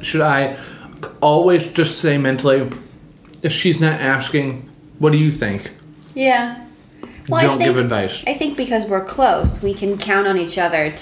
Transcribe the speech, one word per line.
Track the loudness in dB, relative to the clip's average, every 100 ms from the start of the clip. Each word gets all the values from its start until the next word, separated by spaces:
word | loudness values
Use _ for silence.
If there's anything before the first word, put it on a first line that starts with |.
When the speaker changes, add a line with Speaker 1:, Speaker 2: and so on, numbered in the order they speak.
Speaker 1:
Should | -4 0
I | 2 2 0 -6 -14 -18 -20 -14 -16 0
always | 4 4 4 2 2
just | 0 0 2
say | 0 2
mentally, | 0 0 2 2 0 -8 -16 -20 -20 -20 -20 -6
"If | -4
she's | 0 0 2
not | 2 2
asking, | 0 0 0 -2 -2 -6 -14 -20 -20 0
what | 2
do | 4
you | 2
think?" | 0 -4 -4 -8 -18 -20 -20 -14
Speaker 2:
Yeah. | -2 2 2 0 -8 -18 -20 -20 -20 -18 -14 -4
Well, | 2
I |
Speaker 1:
Don't | 2 2
give | 2
Speaker 2:
think, | 2
Speaker 1:
advice. | 0 0 -2 -4 -6
Speaker 2:
I |
think | -4 -4 -4
because | -2 -2 -2
we're | -4
close, | -4 2 2 2 0 -2
we | -4
can | -2 -4 -4
count | 0 0 2
on | 0
each | -2 -2
other | 0 0 -2 -4